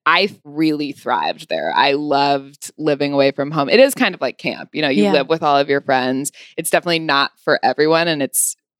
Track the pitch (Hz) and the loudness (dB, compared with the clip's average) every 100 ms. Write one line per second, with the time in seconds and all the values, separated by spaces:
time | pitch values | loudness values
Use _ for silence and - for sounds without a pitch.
0 | 156 170 196 113 147 147 156 151 143 139 | 0 2 0 -4 -10 -2 -2 -2 -6 -8
1 | 123 110 76 80 - 80 80 71 139 143 | -4 -2 -2 -6 -6 -6 -2 0 0 0
2 | 147 143 143 143 139 147 - - 151 143 | 0 0 2 0 -4 -18 -16 -4 -2 0
3 | 143 139 139 - 143 156 139 233 269 - | 0 2 2 0 -4 -2 2 4 4 2
4 | 220 170 131 - 151 - - 151 151 139 | -2 -2 -6 -6 -8 -8 -8 -4 0 2
5 | 202 156 135 165 156 143 143 139 139 131 | 2 2 0 0 2 2 2 -2 0 0
6 | 127 131 143 - - - 165 170 170 165 | 0 -2 -6 -12 -14 -12 -2 -2 0 -2
7 | 160 139 135 _ - 143 127 127 156 165 | 0 0 -2 _ -2 0 2 2 2 2
8 | 170 151 131 - - - _ | 0 -2 -4 -4 -6 -8 _